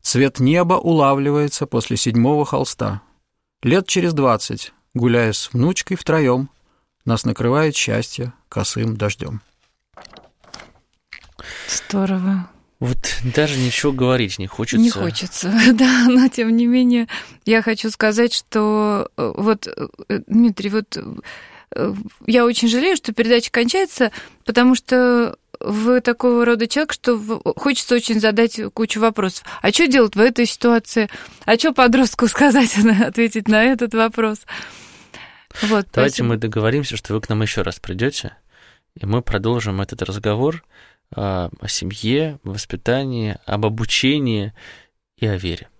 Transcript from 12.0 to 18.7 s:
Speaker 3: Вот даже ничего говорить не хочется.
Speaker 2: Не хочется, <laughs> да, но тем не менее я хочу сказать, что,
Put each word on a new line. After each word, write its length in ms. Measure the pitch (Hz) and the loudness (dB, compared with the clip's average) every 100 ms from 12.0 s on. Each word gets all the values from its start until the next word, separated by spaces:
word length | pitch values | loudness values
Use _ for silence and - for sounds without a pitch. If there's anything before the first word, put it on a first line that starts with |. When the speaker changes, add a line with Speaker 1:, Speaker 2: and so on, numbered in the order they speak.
| 196 190 185 190 180 _ _ _ | 0 0 0 -2 -4 _ _ _
Speaker 3:
Вот 360 | 123 127 - - 123 | -2 -2 -2 -4 -2
даже 240 | 120 151 139 | 0 0 0
ничего 320 | 127 - 147 | -2 0 -2
говорить 460 | 135 127 127 107 - | 0 2 2 0 -4
не 80 | 95 | -10
хочется. 340 | - 117 226 | -8 -2 4
Speaker 2:
Не 100 | 233 | 4
хочется, 600 | 202 185 - 185 - 180 220 | 2 -4 -4 -8 -6 0 4
<laughs> 80 | 240 | 6
да, 340 | 226 262 254 247 | 6 4 4 6
но 200 | 254 262 | 6 4
тем 280 | - 226 226 | 2 0 2
не 100 | 240 | 4
менее 420 | 247 247 240 233 - - - | 4 4 2 0 -8 -14 -10
я 160 | - 226 | 0 2
хочу 280 | 220 220 220 | 2 -2 -4
сказать, 420 | - 214 214 233 | 0 0 2 0
что, 760 | - - 220 214 | 0 -4 0 2